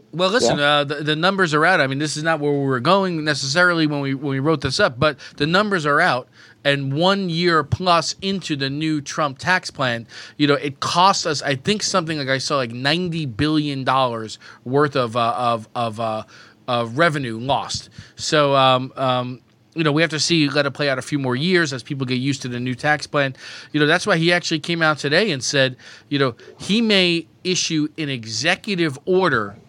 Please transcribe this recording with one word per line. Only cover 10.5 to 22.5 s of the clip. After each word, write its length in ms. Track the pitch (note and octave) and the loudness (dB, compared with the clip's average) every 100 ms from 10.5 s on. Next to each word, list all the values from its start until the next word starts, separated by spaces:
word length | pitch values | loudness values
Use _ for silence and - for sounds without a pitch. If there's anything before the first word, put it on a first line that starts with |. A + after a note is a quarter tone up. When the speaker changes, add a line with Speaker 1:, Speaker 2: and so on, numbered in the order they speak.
| C#3+ | 2
Speaker 1:
it 240 | C#3+ C#3 | 0 -6
cost 440 | - E3+ F#3+ F#3+ E3+ | -2 4 4 4 -2
us, 160 | C#3+ | -4
I 140 | C#3+ C#3 | -2 -4
think, 260 | F#3+ G#3 | -2 -2
something 340 | - F#3+ D#3+ D#3 | 0 -2 -2 -4
like 100 | C3 | -2
I 100 | C3+ | -2
saw, 200 | - C#3+ | 0 -2
like, 140 | B2 | -2
ninety 540 | A#2+ C3+ E3+ F3+ E3 D3 | -2 0 0 -2 -4 -6
billion 580 | G#2 D3+ D#3 D3 C3+ C3 | -2 0 0 -2 -4 0
dollars 520 | C3+ B2+ A2+ A2 - - - B2 | 2 2 -2 -8 -14 -18 -18 -2
worth 300 | C3+ D3 C#3+ | 0 2 0
of, 180 | A#2+ A#2+ | -2 0
uh, 180 | A#2 G#2+ | 0 0
of, 320 | B2 A#2 G#2+ | 0 -2 -4
of, 260 | B2 A#2 G#2+ | -6 -4 -4
uh, 240 | A2+ A2 G#2+ - - _ - | -6 -6 -8 -18 -20 _ -6
of 300 | B2 A#2 A#2+ | -4 -4 0
revenue 400 | E3+ D3 B2 A2 | 0 0 -6 -8
lost. 500 | B2+ B2 F#2+ - - - - - | -2 -2 -2 -10 -12 -20 -20 -12
So, 400 | - D#3 C#3+ C#3 | 0 2 4 6
um, 380 | C3 B2+ C3 - | 6 4 0 -4
um, 460 | C3 B2+ B2 B2+ _ _ _ | -2 0 -2 -10 _ _ _
you 100 | D#3+ | -2
know, 80 | D#3 | 0
we 100 | C#3+ | 2
have 80 | E3 | 0
to 80 | D3+ | 0
see, 300 | - E3+ C#3+ | 0 2 2
let 160 | C#3+ C#3+ | 2 0
it 60 | |
play 180 | - C#3+ | 0 -2
out 100 | C3 | -2
a 20 | |
few 160 | - C#3+ | -4 -4
more 180 | C3 B2 | -2 -2
years 380 | E3+ F3+ D#3 | 2 2 2
as 80 | C3 | -4
people 240 | - C#3+ C3 | -8 -6 -4
get 100 | B2+ | -2
used 220 | C3+ B2+ | -2 -4
to 40 | |
the 120 | C3 | -6